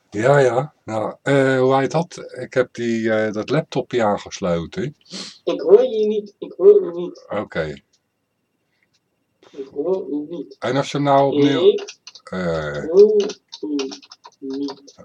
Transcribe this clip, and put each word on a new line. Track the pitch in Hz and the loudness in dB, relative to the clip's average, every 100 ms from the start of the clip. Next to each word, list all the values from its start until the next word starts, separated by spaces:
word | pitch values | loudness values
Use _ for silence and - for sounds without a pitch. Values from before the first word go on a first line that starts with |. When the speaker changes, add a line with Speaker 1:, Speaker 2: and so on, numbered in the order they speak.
| _ | _
Speaker 1:
Ja, | 104 120 143 | -2 4 4
ja. | 127 120 151 _ - | 4 2 -4 _ -10
Nou, | 110 107 - | -6 -6 -6
eh, | 135 139 131 131 | 0 2 2 2
hoe | 127 135 | 2 2
heet | 135 | 0
dat? | 156 175 - - - | -2 -4 -10 -16 -14
Ik | 127 | -4
heb | 131 127 | -2 -2
die, | - 117 113 113 | -4 -4 -2 0
eh, | 110 110 | 0 -2
dat | 104 104 | -4 -4
laptopje | 131 - 147 - 120 | -4 -2 -6 -4 -2
aangesloten. | 107 98 - - 92 85 80 - 135 - _ 185 - - | 0 -2 -6 -8 -4 -4 -4 -8 -8 -10 _ -16 -16 -8
Speaker 2:
Ik | - 156 | -6 -4
hoor | 160 214 | 6 6
je | 254 220 214 | 6 0 -2
niet, | 214 208 - | -2 -6 -12
ik | - - | -16 2
hoor | 190 208 | 6 6
u | 180 | 4
niet. | 170 175 - - | -4 -10 -12 -10
Speaker 1:
Oké. | 104 101 85 78 71 _ _ _ _ _ _ _ _ _ _ _ _ _ _ _ _ _ | -8 -6 -6 -8 -10 _ _ _ _ _ _ _ _ _ _ _ _ _ _ _ _ _
Speaker 2:
Ik | 151 139 | -16 -12
hoor | 147 165 190 135 | -8 -4 -4 -4
u | 147 147 | -8 -8
niet. | 170 - - | -12 -14 -8
Speaker 1:
En | 117 135 | -4 -2
als | 139 | -2
je | 143 | -2
nou | 143 139 139 143 | 2 4 4 4
opnieuw | 143 135 196 | 2 4 4
Speaker 2:
Ik | - - - - - | 4 -2 -16 -20 -20
Speaker 1:
eh. | - 185 175 160 - 147 151 | -10 -6 -4 -4 -4 -8 2
Speaker 2:
hoor | 185 214 214 - - _ - | 6 6 4 0 -6 _ -14
u | 151 143 | -6 -4
niet. | 135 135 - - - _ 135 135 143 135 - - | -6 -10 -20 -20 -20 _ -10 -8 -8 -10 -20 -20